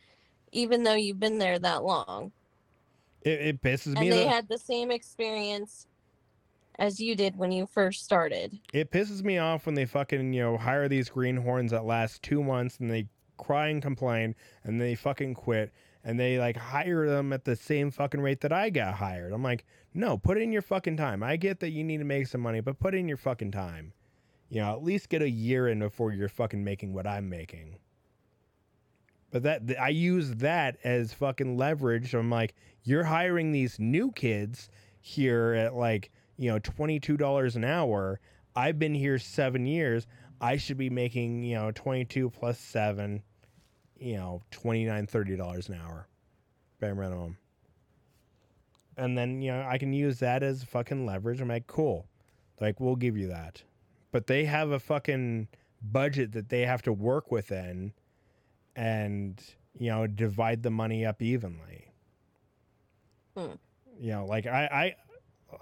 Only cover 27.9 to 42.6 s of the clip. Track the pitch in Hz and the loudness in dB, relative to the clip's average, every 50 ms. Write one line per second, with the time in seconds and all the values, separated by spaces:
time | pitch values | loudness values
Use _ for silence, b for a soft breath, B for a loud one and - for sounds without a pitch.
27.9 | _ _ _ _ _ _ _ _ _ _ _ _ _ _ _ _ _ _ _ _ | _ _ _ _ _ _ _ _ _ _ _ _ _ _ _ _ _ _ _ _
28.9 | _ _ _ _ _ _ _ _ - 127 123 147 160 127 110 123 127 123 123 139 | _ _ _ _ _ _ _ _ -4 0 0 0 0 0 -2 -2 -2 0 2 2
29.9 | 151 160 170 175 180 180 151 135 117 110 127 151 170 170 147 131 123 - - 123 | 4 4 4 4 4 4 2 0 0 0 2 2 4 2 2 0 -2 -2 0 0
30.9 | 123 123 117 110 - - 143 139 127 - 139 127 123 123 131 147 160 147 135 120 | 2 2 2 0 -2 -2 -2 -2 0 0 -2 -2 0 0 2 0 0 0 2 2
31.9 | 117 117 123 123 - 117 113 117 120 117 113 107 b b b b b b - 120 | 2 0 0 0 0 0 2 2 2 2 2 0 b b b b b b -2 2
32.9 | 135 160 170 156 156 165 175 180 175 170 160 156 151 139 131 120 - - 107 117 | 2 2 4 2 2 2 2 2 2 2 2 2 2 2 2 0 0 -2 0 2
33.9 | 135 175 247 269 - - - 117 110 104 104 107 123 - - - b b b b | 2 2 2 0 -2 0 0 0 0 0 -2 -4 -6 -10 -14 -18 b b b b
34.9 | b b - - - 147 135 127 117 117 113 117 117 113 113 117 131 120 120 117 | b b -20 -6 0 2 4 4 6 6 4 4 4 4 2 2 2 2 2 2
35.9 | 110 101 101 - b b b b b - 127 120 107 107 - - - - 151 156 | 2 2 0 -4 b b b b b -4 0 0 2 0 0 -2 -4 -2 0 0
36.9 | 156 147 - - 147 143 147 139 139 139 131 123 117 117 113 131 156 175 156 123 | 0 0 0 0 0 2 2 2 2 2 2 2 2 0 0 0 2 2 2 2
37.9 | 107 98 95 95 95 b b b b b b b - 123 127 156 160 147 156 156 | 2 2 0 0 -2 b b b b b b b -2 0 0 2 2 2 0 0
38.9 | 147 143 139 143 135 127 - - - - 139 127 123 127 123 131 156 170 156 127 | 0 0 2 2 2 0 -2 -2 -2 0 2 2 2 0 0 0 0 2 2 2
39.9 | 113 117 113 B B B B B B - 120 120 135 143 - - 139 131 131 127 | 2 2 0 B B B B B B -2 0 0 0 0 -2 -4 -4 -4 -2 -2
40.9 | 123 123 123 120 120 123 120 117 120 120 120 120 117 110 107 107 107 - - 139 | 0 0 0 0 0 -2 -2 -2 -2 -2 -2 -2 -2 -2 -2 -2 -4 -4 -4 -2
41.9 | 131 127 127 - - 135 127 123 - - 120 120 120 - | -2 -2 -2 -2 -2 -2 -2 -2 -2 -4 -4 -4 -4 -4